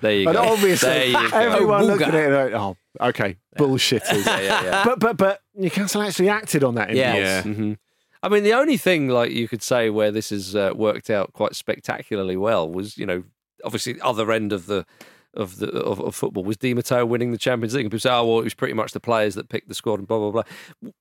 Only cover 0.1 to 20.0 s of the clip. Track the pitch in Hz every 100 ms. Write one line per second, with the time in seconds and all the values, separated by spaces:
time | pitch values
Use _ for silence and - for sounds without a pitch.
0.1 | 104 165 202 233 220 196 175 127 131 127
1.1 | - - 220 233 214 208 202 202 202 -
2.1 | 160 147 139 131 110 101 92 _ - 123
3.1 | - 101 92 _ - 143 131 - 117 -
4.1 | - - 185 - 202 185 190 214 247 226
5.1 | 226 190 196 _ 202 185 190 202 208 208
6.1 | 180 190 208 - 156 131 117 101 123 127
7.1 | 104 95 95 107 107 107 107 _ _ _
8.1 | _ 185 208 208 233 302 233 190 170 135
9.1 | 123 120 127 113 113 - 123 113 107 107
10.1 | 107 - 104 92 101 98 - 107 - -
11.1 | 107 - - 107 - - - - - -
12.1 | 104 95 92 104 104 80 87 104 - 101
13.1 | 90 90 _ _ - - 113 123 117 135
14.1 | 110 110 113 104 101 87 98 - - -
15.1 | _ _ - 98 95 104 - - 101 -
16.1 | - 110 101 92 110 127 120 - 123 120
17.1 | 120 120 113 127 123 113 135 107 110 127
18.1 | 123 117 113 113 - 131 107 - 101 -
19.1 | 113 107 92 - 113 - 104 117 104